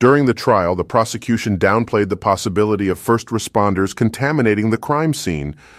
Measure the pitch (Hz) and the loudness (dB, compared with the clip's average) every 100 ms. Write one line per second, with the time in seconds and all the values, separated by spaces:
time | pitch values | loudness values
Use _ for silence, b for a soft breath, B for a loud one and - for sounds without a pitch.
0 | 123 143 131 117 - 104 87 90 85 117 | 4 4 2 0 2 2 2 -2 -2 0
1 | 110 117 - 113 113 95 95 110 117 110 | -2 -4 -4 -2 -2 0 2 2 0 0
2 | 101 98 107 95 110 92 107 101 98 85 | 0 -2 0 0 -2 -2 0 0 0 -2
3 | - 117 - 113 - 113 101 95 98 - | 0 0 0 -6 -2 0 2 2 -2 0
4 | 113 - 139 156 113 104 110 110 - 147 | -2 0 -2 0 2 2 0 -2 -2 -2
5 | 160 143 - 78 71 - B | -2 -4 -4 -4 -6 -10 B